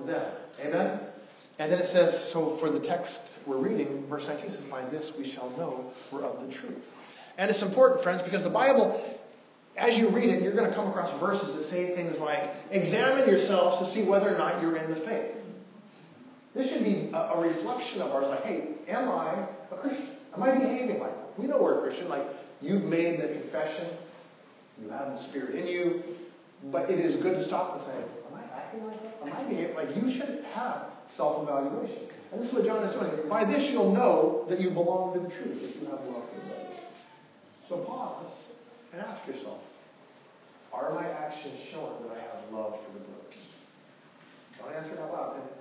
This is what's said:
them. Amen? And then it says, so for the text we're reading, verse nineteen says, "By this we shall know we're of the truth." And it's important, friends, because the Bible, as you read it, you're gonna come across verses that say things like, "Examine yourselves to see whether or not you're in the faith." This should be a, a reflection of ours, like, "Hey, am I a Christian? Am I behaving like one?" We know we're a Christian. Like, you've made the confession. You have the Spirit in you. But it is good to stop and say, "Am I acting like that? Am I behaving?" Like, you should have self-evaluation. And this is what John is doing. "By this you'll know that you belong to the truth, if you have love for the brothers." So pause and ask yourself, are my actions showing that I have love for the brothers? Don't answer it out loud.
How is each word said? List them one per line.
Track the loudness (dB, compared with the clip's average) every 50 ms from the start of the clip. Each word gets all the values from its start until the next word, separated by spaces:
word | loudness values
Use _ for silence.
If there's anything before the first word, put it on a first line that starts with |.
| -4
them. | -2 -2 -2 -2 -4 -6 -10 -12 -14 -12 -6
Amen? | -4 0 2 2 2 2 0 -2 -6 -10 -12 -16 -18 -20 -20 -20 -20 -20 -8 -6
And | 0 2 2
then | 2
it | 2
says, | 4 6 8 8 8 6 2 0
so | -2 0 0 0 0 0 0
for | 0 2
the | 2 0
text | 0 0 -2 -2 -2 -4 -6 -8 -10 -12 -14 -12 -6
we're | -4 -2
reading, | 0 2 2 2 2 0 0 -2 -4 -4 -4
verse | -6 -4 -4 -4
nineteen | -4 -4 -6 -8
says, | -8 -8 -8
"By | -8 -8 -6 -6
this | -6 -6 -6 -6 -6 -6
we | -8 -8
shall | -8 -6 -6 -8 -6 -6
know | -4 -4 -4 -4 -6 -8 -10 -12 -14 -14 -10 -8
we're | -6 -4
of | -4 -4 -6 -8
the | -10 -10
truth." | -10 -8 -8 -10 -10 -10 -14 -16 -18 -18 -18 -18 -18 -18 -16 -2 0
And | 2 4
it's | 4 2 2
important, | 2 8 8 10 10 10 6 4
friends, | 2 2 2
because | 0 0 0 0 0
the | 2
Bible, | 4 6 6 8 8 8 6 6 4 0 -4 -6 -8 -10 -14 -18 -20 -20 -20 -20 -20 -20 -20 -14 -4
as | 2 4 6 8 8
you | 6 6
read | 6 6 6 4
it, | 4 4 2
you're | 2 4
gonna | 4 4 4 2
come | 0 0 0
across | 0 -2 -2 -2 -2 0
verses | 0 0 2 0 0 -2 -4
that | -4 -4
say | -2 -2 -2 0 0 0
things | -2 -2 -2 -2 -2
like, | 0 0 0 0 -2 -4 -6 -8 -8 -2
"Examine | 0 0 2 2 2 4 4 6 6 6 8
yourselves | 8 8 6 6 6 4 6 6 6 4 2
to | 0
see | 0 0 2 4
whether | 6 6 6 6 4 4
or |
not | 2 2 2 0 0
you're | 0 0 0
in | 0 0 -2
the | -2 -4
faith." | -2 -2 -2 -2 -2 -4 -6 -10 -12 -12 -14 -16 -16 -18 -20 -20 -20 -20 -20 -20 -20 -20 -20 -20 -20 -20 -20 -20 -20 -8 -2
This | -2 0 0
should | 2 2 4
be | 4 4 2 2 0 0
a, | 0 2 2 2
a | 2
reflection | 4 2 2 2 0 -2 -2 -4 -4 -4 -4 -2 -2
of | 0 2
ours, | 2 2 2
like, | 0 0 -2
"Hey, | -2 -2 -2 -4 -4 -8 -8 -6
am | -4 -2 0 0 0
I | 0 0 0 0 -2 -2 -2 -4 -8 -10 -12 -10 -10
a |
Christian? | -4 -2 -2 -2 -2 -6 -8 -12 -14 -16 -12 -4
Am | 2 4
I | 6
behaving | 6 6 4 4 2 0 0 0 -2 -2
like | -2 -4 -6
one?" | -8 -10 -10 -8 -4
We | -2
know | 2 4
we're | 6 6 6 6 4
a |
Christian. | 2 0 -4 -4 -4 -4
Like, | -4 -4 -4 -4 -6 -10 -14 -16 -16 -10
you've | -2 2 2 2 4
made | 4 2 4 4 2 2 0
the | -2 -2
confession. | -4 -4 -6 -6 -4 -2 -2 -2 -4 -4 -6 -6 -8 -10 -12 -16 -18 -20 -20 -20 -20 -20 -20 -20 -20 -20 -20 -20 -18 -16
You | -14 -10
have | -8 -6 -6 -6
the | -6 -8
Spirit | -10 -8 -6 -6 -4 -4 -4
in | -2 -2
you. | -2 0 2 2 2 2 0 -2 -6 -10 -12 -12 -16 -18 -20 -20 -20 -20 -16 -10 -2
But | -2 0 2 2
it | 2 2
is | 4 2 2
good | 2 2 2 2
to | 2 0
stop | 0 0 0 0 -2 -4
and | -6 -8
say, | -8 -8
"Am | -8 -8 -8 -10 -12 -14 -14 -14
I | -14 -14 -12 -12
acting | -12 -12 -10 -10 -10 -8
like | -8 -10 -10 -10
that? | -12 -12 -10 -10
Am | -8 -8
I | -6 -4
behaving?" | -2 -2 -2 -2 -2 -2
Like, | -4 -4 -2 -2
you | 0 0 0
should | 0 -2 -4 -4 -6 -6 -8 -8 -6
have | -4 -4 -4 -4 -6 -8 -10 -12 -16 -18 -16
self-evaluation. | -4 0 0 2 2 0 -2 0 0 0 0 0 -2 -4 -4 -6 -6 -8 -10 -12 -14 -16 -14 -10
And | -8 -6
this | -4 0
is | 2
what | 2 4
John | 4 2 2 0
is | 0 0
doing. | -2 -2 -2 -2 -2 -2 0
"By | 2 2 4
this | 4 4 4 2 2 4
you'll | 4 6 6 6
know | 8 8 8 8 8 6 4 4 2 0 0
that | 0 2
you | 2 2
belong | 2 2 2 4 4 2 0 0 0
to | -2
the | -2 -4
truth, | -6 -6 -6 -6 -6 -6 -8
if | -8 -8 -8
you | -8 -8
have | -6 -8 -8
love | -8 -8 -8 -8 -10
for | -10
the | -10 -10
brothers." | -10 -10 -10 -10 -10 -12 -12 -14 -14 -16 -18 -20 -20 -20 -20 -20 -20 -20 -20 -20 -20 -20 -20 -10 -6
So | -6 -4
pause | -4 -6 -6 -6 -6 -6 -6 -8 -10 -12 -14 -16 -18 -18 -20 -20 -20 -20 -20 -20 -20 -16 -12
and | -10 -8
ask | -8 -8 -10 -10
yourself, | -10 -10 -8 -10 -10 -12 -12 -14 -16 -20 -20 -20 -20 -20 -20 -20 -20 -20 -20 -20 -20 -20 -20 -20 -20 -20 -20 -16 -10 -8
are | -4 -2 -2 -2
my | -2 -2 -4
actions | -4 -4 -6 -6 -6 -8 -10 -10 -12 -12 -12 -12
showing | -10 -10 -8 -8 -8 -10 -10
that | -10 -10
I | -10
have | -10 -10 -12 -12 -12 -10 -8
love | -6 -6 -6 -6 -8 -10
for | -12 -14
the | -14
brothers? | -14 -14 -16 -16 -18 -18 -20 -20 -20 -20 -20 -20 -20 -20 -20 -20 -20 -20 -20 -20 -20 -20 -20 -20 -20 -20 -20 -20 -20 -20 -20 -16
Don't | -14 -10 -10
answer | -8 -8 -8 -8
it | -8
out | -8 -6 -6
loud. | -6 -6 -6 -6 -8 -10 -12 -14 -16